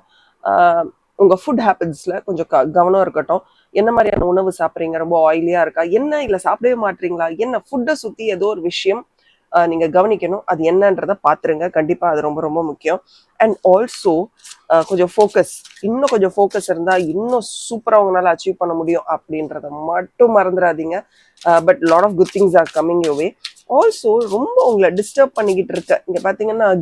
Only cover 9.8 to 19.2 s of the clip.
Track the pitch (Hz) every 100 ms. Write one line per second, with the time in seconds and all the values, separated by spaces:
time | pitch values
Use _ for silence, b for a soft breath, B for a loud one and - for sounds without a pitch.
9.8 | 165 180 208 208 170 196 - 165 160 180
10.8 | 202 185 156 202 147 151 165 156 175 165
11.8 | 151 170 175 151 151 151 160 156 160 139
12.8 | 156 180 _ b b - 220 196 185 185
13.8 | 240 - 202 160 214 _ B B - 165
14.8 | 160 190 175 - 208 202 170 - - -
15.8 | 202 240 277 233 190 185 196 208 185 165
16.8 | 170 185 165 165 233 247 196 - - 233
17.8 | 226 220 196 185 180 170 190 190 175 165
18.8 | 165 170 - 156